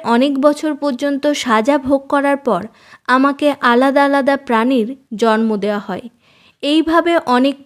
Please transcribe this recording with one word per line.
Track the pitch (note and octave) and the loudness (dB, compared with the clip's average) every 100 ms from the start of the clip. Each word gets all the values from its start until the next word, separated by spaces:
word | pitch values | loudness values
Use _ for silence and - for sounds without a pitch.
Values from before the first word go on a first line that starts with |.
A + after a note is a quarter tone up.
অনেক | - A#3+ C#4 C4+ | 2 2 2 2
বছর | D4 D4 D#4 C#4+ | 2 2 -4 -4
পর্যন্ত | C#4+ A#3+ C#4+ C#4 D4 | -4 -2 -4 -2 -2
সাজা | C#4+ B3+ A3 A3+ D4 | -2 0 0 2 0
ভোগ | C4 C#4 C#4 | 0 -2 0
করার | C#4+ C#4 C#4 | -2 0 -2
পর | C4 F3+ G#3+ _ - - - | -2 -4 -4 _ -20 -12 -2
আমাকে | B3+ C#4 C#4 D4 C#4 | 2 2 0 -2 0
আলাদা | B3+ A#3+ C4+ C#4 C#4 | 0 2 2 2 2
আলাদা | C#4 C4+ C#4 | 2 0 -2
প্রাণীর | C#4 A3+ A#3+ C4 A3 C4+ - G#3 | -2 0 0 0 -2 -8 -12 -2
জন্ম | A3+ A3 A3+ G#3+ | 0 0 0 -2
দেওয়া | G3+ G3+ | -4 -6
হয়। | G3+ F3+ A#3+ _ _ _ _ _ | -6 -10 -12 _ _ _ _ _
এইভাবে | C#4+ D#4 D#4 E4+ E4 E4 | -2 0 2 0 2 0
অনেক | - B3 C#4 C#4 | 0 0 0 -2